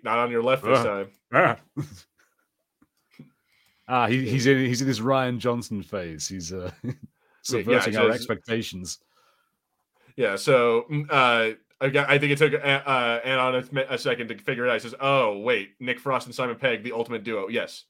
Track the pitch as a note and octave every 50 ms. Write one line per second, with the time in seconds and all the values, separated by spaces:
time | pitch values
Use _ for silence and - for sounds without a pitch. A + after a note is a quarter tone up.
0 | - A2+ A2+ A#2 A#2+ B2 A#2+ A#2 A#2 B2+ C3 C3+ - A2 C3+ B2 A#2 A2+ G2+ G2
1 | G2 G2 - _ _ _ A#2+ C#3+ F#3 C#3 A2+ - _ _ _ D3+ D3 - G2 -
2 | - _ _ _ _ _ _ _ _ _ _ _ _ _ _ _ _ _ _ _
3 | _ _ _ - - - _ _ _ _ _ _ _ _ _ _ _ - B2+ B2
4 | A#2+ G#2+ B2 C3 C3 G#2 A#2+ C3+ A#2 C3+ C#3 C3 C3 B2 B2 A#2+ C#3 C3+ B2 G#2+
5 | A2 B2+ C3+ C3 C3 B2+ B2 A#2 G#2+ B2 A#2+ A#2+ A2+ - G#2+ G2+ F#2+ - G#2 G2
6 | F2 E2+ D#2+ D2+ - - F#2+ F#2+ E2+ D#2+ F#2+ F#2 F2+ F2+ - - - B2 C3 -
7 | - - _ _ _ _ _ _ - - B2 A2+ F#2+ A2 B2 A#2 F#2+ F#2 G#2 G#2+
8 | G#2+ A2 A#2 B2 A#2+ - A2 F#2+ - - A2+ A2+ G#2+ - - F#2 F2+ E2+ - -
9 | _ _ _ _ _ _ _ _ _ _ _ _ _ _ _ _ _ _ _ _
10 | _ _ _ - A#2+ G#2 G2 G2 - D3+ C3+ B2 A#2+ A#2 A2+ A#2 A#2+ - D3+ D3
11 | D3 D3 D3 C#3 B2+ B2 A#2 A#2 A2+ A2 A2 - _ _ _ - C3+ C#3 C#3 C#3+
12 | C#3+ C3 C#3+ C#3 D3 C#3+ C#3+ C#3 D#3 D3 C#3 C#3+ C#3 C#3 C#3 C#3 C3+ C#3 C3+ B2+
13 | A#2+ A#2 A#2 A#2 A2+ C3 C3+ C3 B2+ B2+ B2+ B2+ B2+ B2+ C#3 C3+ C3 C3 C3 A#2+
14 | - C3+ A#2+ A#2 A#2 A2 A#2 G2+ - - C3+ A#2 B2 B2 A#2 G#2+ A#2+ A#2 A#2+ -
15 | C3+ C#3 C#3 C3+ B2 G#2+ G2+ G2+ G#2 B2 A#2+ G#2 G2 G2 _ - B2+ B2+ A#2+ B2
16 | - C#3 C3 B2 - C3 B2 - B2+ B2 A#2 - C#3 C3 A#2 G#2 G#2 B2 A2+ A#2
17 | A#2 A#2 A#2 A2 G2+ A#2 A2 G2+ G2 G2 A#2 A2+ F2+ - - - - _